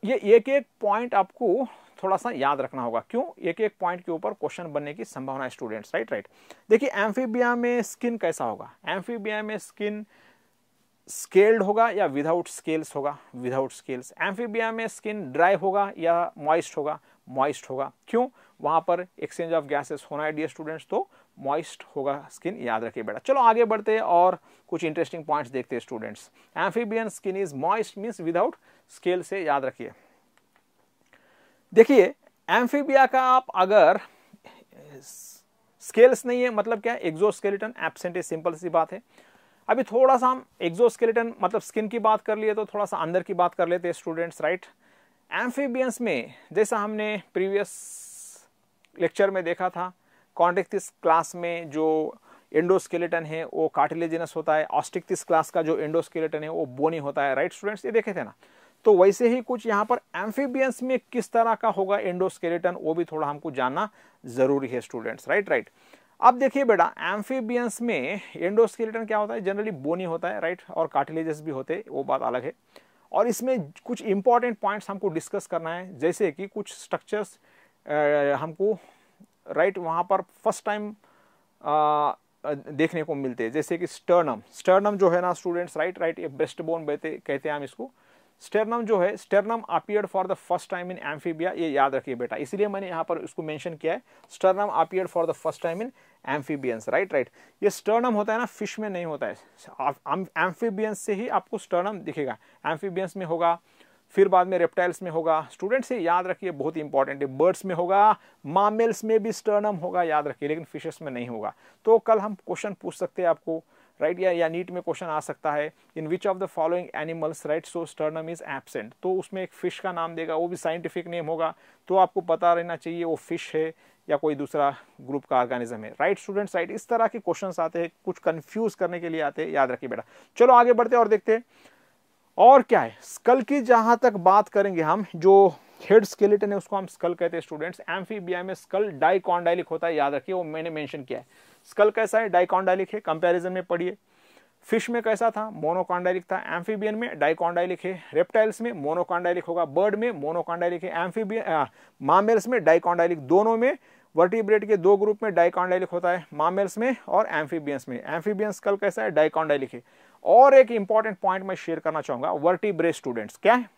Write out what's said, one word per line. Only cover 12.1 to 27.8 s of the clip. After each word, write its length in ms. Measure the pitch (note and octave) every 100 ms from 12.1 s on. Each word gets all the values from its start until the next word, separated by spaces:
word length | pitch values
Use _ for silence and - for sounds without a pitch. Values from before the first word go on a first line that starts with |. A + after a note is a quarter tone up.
| C#3 D3 E3+ E3+ -
scales 340 | - D#3+ D#3 D3
होगा? 220 | C#3 C#3+ - B2
Without 460 | B2 C3 C3+ -
scales। 300 | - B2+ - -
एम्फीबिया 500 | F3+ G3 A#3+ A3 A3+
में 160 | A3+ A3+
स्किन 440 | - G#3+ G#3+ D#3
ड्राई 240 | C3 F3 G3
होगा 360 | F#3+ G3 G3 -
या 340 | E3 E3+ E3+ -
मॉइस्ट 400 | D3+ E3 D#3+ -
होगा? 220 | D3 D#3 _ _ -
मॉइस्ट 400 | C3 C#3 C#3 -
होगा। 220 | C3 C#3 _ _
क्यों? 200 | A3+ C4 _ _ _
वहां 200 | D3+ D#3+
पर 220 | E3 F3
exchange 580 | F3+ _ D3+ - E3 E3
of 100 | C#3+
gases 320 | C#3+ C#3 D3
होना 220 | - D3 D3+
है 60 |
डियर 160 | D3+ D#3
स्टूडेंट्स, 400 | - D#3 D#3+ -
तो 200 | G#3 D4 _ _ _
मॉइस्ट 440 | C3+ D3 E3+ - - -
होगा 320 | C#3 C#3 C#3
स्किन, 260 | - E3 A#2
याद 260 | B2 A2
रखिए 200 | A#2 B2+
बेटा। 160 | G#2+ G#2+
चलो 200 | - C#4
आगे 260 | A#3 A3+ A3+
बढ़ते 280 | A3 G#3+
हैं 80 | A3
और 360 | - E3+ F3+ F3+ _ _ _
कुछ 160 | F3+
इंटरेस्टिंग 420 | E3+ D#3 E3 E3+ D#3
पॉइंट्स 260 | D3+ B2+
देखते 240 | C3 B2 B2
हैं 60 |
स्टूडेंट्स। 500 | - A#2+ A2 A2 - _ _ -
Amphibian 640 | E3 A3+ A#3 A3 A3+ -
skin 260 | G3 F#3+ F#3+
is 60 | C#3 D#3
moist 320 | G#3+